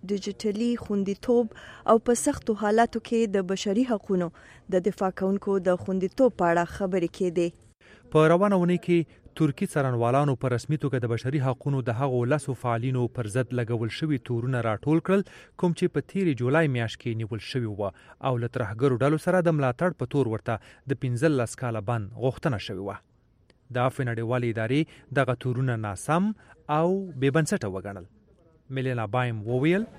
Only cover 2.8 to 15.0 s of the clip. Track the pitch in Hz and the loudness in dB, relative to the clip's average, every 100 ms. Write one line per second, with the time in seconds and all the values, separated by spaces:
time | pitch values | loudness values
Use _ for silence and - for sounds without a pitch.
2.8 | 233 226 - 233 226 196 180 190 214 196 | 4 0 -2 0 2 0 0 -2 0 0
3.8 | 254 214 - 185 170 - - - - 185 | 2 -2 0 0 0 -6 -20 -20 -2 0
4.8 | 190 - 190 - 190 196 - 196 185 180 | 0 0 -2 0 0 0 0 0 2 0
5.8 | - 190 185 - 254 - 175 170 170 - | 0 -2 -2 4 4 4 2 4 2 -2
6.8 | 196 190 170 - 185 170 170 - - _ | -2 0 -2 -2 -2 0 0 -2 -20 _
7.8 | - - - 156 156 170 202 196 175 180 | -20 -20 0 4 6 6 4 4 4 2
8.8 | - 170 160 - - - 156 139 196 - | 2 0 0 -8 -20 0 0 0 -4 0
9.8 | 135 120 117 131 147 131 135 120 - 151 | 0 2 2 4 2 0 0 -2 -2 -2
10.8 | 143 127 120 113 131 147 131 123 - 135 | 0 -2 -2 -2 -2 -2 -2 -2 -2 -2
11.8 | 120 117 139 127 120 151 147 123 123 117 | -2 -2 0 0 0 0 -2 -6 -2 -2
12.8 | 127 127 117 - 110 110 127 123 113 117 | -2 0 -2 -2 -4 -2 -2 -2 -2 -2
13.8 | 113 - 160 143 - 117 123 131 113 104 | -2 -4 -2 -2 -2 -4 -2 -2 -2 -2
14.8 | - 160 | 0 0